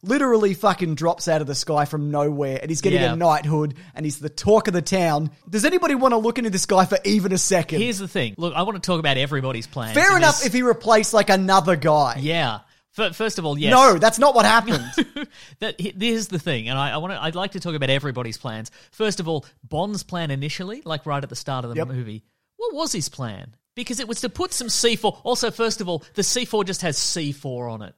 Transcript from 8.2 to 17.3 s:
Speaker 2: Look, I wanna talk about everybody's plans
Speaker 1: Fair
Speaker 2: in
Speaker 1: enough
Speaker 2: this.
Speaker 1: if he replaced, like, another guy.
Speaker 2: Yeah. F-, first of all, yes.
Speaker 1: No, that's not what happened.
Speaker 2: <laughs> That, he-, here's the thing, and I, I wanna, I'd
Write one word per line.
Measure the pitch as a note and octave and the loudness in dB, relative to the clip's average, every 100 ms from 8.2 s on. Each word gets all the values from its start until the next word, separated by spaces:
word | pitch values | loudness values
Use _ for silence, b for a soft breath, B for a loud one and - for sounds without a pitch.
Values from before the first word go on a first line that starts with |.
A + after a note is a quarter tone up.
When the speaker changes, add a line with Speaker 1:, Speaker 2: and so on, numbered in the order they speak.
| A#2+ G2+ | -4 -4
Speaker 2:
Look, | E3+ D3 | -6 -2
I | |
wanna | F#3+ G3+ | -4 -4
talk | F3+ F3 | -2 -2
about | D#3 C3 | 0 0
everybody's | C#3 C#3+ C3 B2 A2 | 0 -2 -4 -6 -10
plans | - A2+ F3 | -10 -2 4
Speaker 1:
Fair | F4+ | 6
Speaker 2:
in | F#4+ | 6
Speaker 1:
enough | D#4+ - | 6 4
Speaker 2:
this. | C4 | 0
Speaker 1:
if | |
he | A3+ | 0
replaced, | B3 A#3 - A3 G#3+ | 2 0 4 4 6
like, | A3 G3+ | 2 4
another | F#3+ F#3+ F#3+ E3 E3+ | 2 6 4 4 2
guy. | D#3 D3+ C3+ A#2 | 4 4 2 0
Speaker 2:
Yeah. | C#3 E3 C#3 G#2+ _ _ _ - | -2 0 -2 -4 _ _ _ -4
F-, | G#3 E3+ | -4 -2
first | F3 G#3 | -4 -2
of | D#3+ | -4
all, | C#3+ | 0
yes. | F3 | 4
Speaker 1:
No, | B3+ C4 F3+ | 8 8 8
that's | A3 - | 4 6
not | C#4+ C4 | 4 6
what | G#3 | 6
happened. | A3+ A3 D#3 B2 - | 4 4 -2 -2 -2
Speaker 2:
<laughs> | - - D4 B B B | -4 -4 -12 B B B
That, | G#3+ - | -10 -6
he-, | F#3+ F#3 | -8 -2
here's | A3+ A3+ G#3+ | -2 -2 -2
the | F3+ | -6
thing, | F3 B2+ A2+ | -4 -4 -4
and | C3+ | -4
I, | C#3 | -2
I | B2+ | -4
wanna, | E3+ B2+ | -6 -6
I'd | D3+ | -6